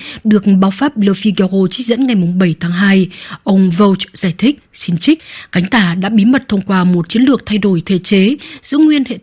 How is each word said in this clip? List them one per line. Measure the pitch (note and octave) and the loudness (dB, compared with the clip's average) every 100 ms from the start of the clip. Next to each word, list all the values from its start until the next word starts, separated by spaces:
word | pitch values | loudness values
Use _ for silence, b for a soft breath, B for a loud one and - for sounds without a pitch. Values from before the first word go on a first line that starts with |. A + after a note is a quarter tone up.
| B B | B B
được | G#3+ G#3 G3+ F#3+ | 0 2 4 2
báo | F#3+ | 2
pháp | F#3+ D4 A3 | 0 -4 0
Le | G3 | -2
Figaro | F#3+ A3 F#3 F#3+ G3 F#3 | 0 -2 0 0 0 -2
trích | - A#3 | -2 -4
dẫn | A#3 | -2
ngày | C4 G#3+ | 0 0
mùng | F3 F3+ | 0 0
bảy | F3+ D#3+ | 0 0
tháng | E3+ | -4
hai, | F3 G3 G3 F3+ B B B | 0 2 2 0 B B B
ông | - F#3+ F#3+ | -2 2 2
Vought | E3+ G3+ F#3+ - | 2 2 0 -4
giải | - F#3 E3 | -6 -6 -2
thích, | A#3+ D4 _ | -2 -2 _
xin | - - E3+ | -12 -6 -2
trích, | - D#4+ B B B | 0 0 B B B
"Cánh | F3+ F3+ | -4 0
tả | A#3+ F3+ | 0 0
đã | F3 G3 | -2 0
bí | A3 | 2
mật | G#3 C4 - | 2 2 0
thông | G3+ | -4
qua | F#3+ F#3+ | -2 0
một | F3+ F3 E3 | 2 0 0
chiến | A3+ | 0
lược | C4 B3+ - | 2 2 0
thay | G#3 | -2
đổi | G3+ F3 - | 0 -2 0
thể | F#3 | -4
chế, | - G3 G3 D4 B B | 0 2 2 0 B B
giữ | - D4 | -6 2
nguyên | D#4 D4 | 2 2
hệ | C4 G3 | -2 -8